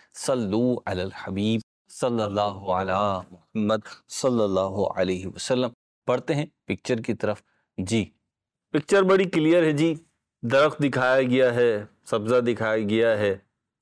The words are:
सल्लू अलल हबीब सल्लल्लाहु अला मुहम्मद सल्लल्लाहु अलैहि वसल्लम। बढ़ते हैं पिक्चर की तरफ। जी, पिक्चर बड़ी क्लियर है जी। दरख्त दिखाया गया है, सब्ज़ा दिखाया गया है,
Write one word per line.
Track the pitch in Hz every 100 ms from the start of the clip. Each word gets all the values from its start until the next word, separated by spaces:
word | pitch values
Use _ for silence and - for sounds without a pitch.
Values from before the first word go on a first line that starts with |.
| _ -
सल्लू | - 131 107 107 127 117 -
अलल | 95 92 -
हबीब | - 95 107 113 - _ _
सल्लल्लाहु | - 131 117 104 101 104 98 95
अला | 92 95 95 104 95
मुहम्मद | 90 90 _ 113 104 110 - - -
सल्लल्लाहु | - 135 120 104 92 95 98 95
अलैहि | 98 92 92 95
वसल्लम। | - - 127 123 - _ _ -
बढ़ते | 123 -
हैं | 147 151 _ -
पिक्चर | 98 - 120
की | 117
तरफ। | 107 104 104 _ _ _ -
जी, | 95 113 98 _ _ _ _ _ _
पिक्चर | 151 - 202
बड़ी | 185 190 190
क्लियर | 175 156 175
है | 160
जी। | 143 165 160 _ _ _ _
दरख्त | 117 135 151 143
दिखाया | 143 131 127 131
गया | 127 127 127
है, | 120 120 107 104 _ -
सब्ज़ा | 113 110 123
दिखाया | 120 113 113 110 104
गया | 110 113 107
है, | 104 95 _ _ _ _